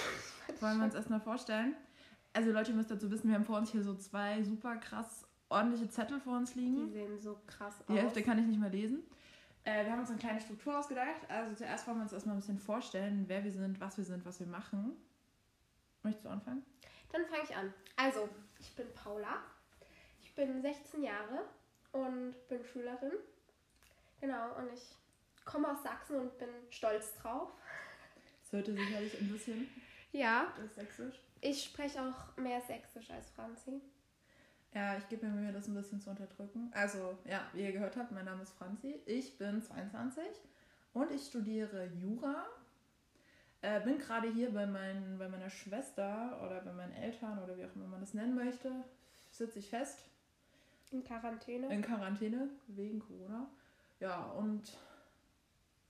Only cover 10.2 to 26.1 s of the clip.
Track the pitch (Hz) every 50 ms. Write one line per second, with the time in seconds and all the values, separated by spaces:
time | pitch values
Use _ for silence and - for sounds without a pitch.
10.2 | 233 233 214 220 - - 208 214 - 294 285 285 285 - 269 254 254 285 330 320
11.2 | - - 196 220 226 220 208 202 233 - - 233 - 247 226 226 220 208 - 202
12.2 | - 214 202 196 196 - 202 196 - - 208 240 254 - - 190 196 208 208 202
13.2 | 190 175 185 196 202 208 190 190 190 190 190 196 190 196 - 208 190 180 180 180
14.2 | 175 175 185 - 180 170 175 180 - - - 196 202 247 320 - - - _ _
15.2 | _ _ _ _ _ _ _ _ _ _ _ _ _ _ _ _ - 214 214 -
16.2 | - - - 202 - 247 247 277 - - - - - - - - - - - 320
17.2 | 339 330 320 302 311 - - 190 196 196 - - - - - - 262 269 262 220
18.2 | 208 208 - - - - - - - - - - 233 226 - - - 208 208 214
19.2 | 208 214 294 - - - - - - _ - - - - - - - - - -
20.2 | - - - - 277 269 262 262 262 285 294 - - - - 302 277 226 202 208
21.2 | 214 214 254 320 427 - - - - _ _ _ _ _ - 269 262 254 254 254
22.2 | 247 247 254 - - - 254 240 233 - - 254 240 247 247 247 269 277 349 427
23.2 | - - - _ _ _ _ _ _ _ _ _ - - - - - - _ -
24.2 | 285 269 254 233 226 226 - 254 254 240 240 247 - - - - _ _ _ _
25.2 | _ _ _ - - - - 294 294 294 285 277 - 330 339 - - -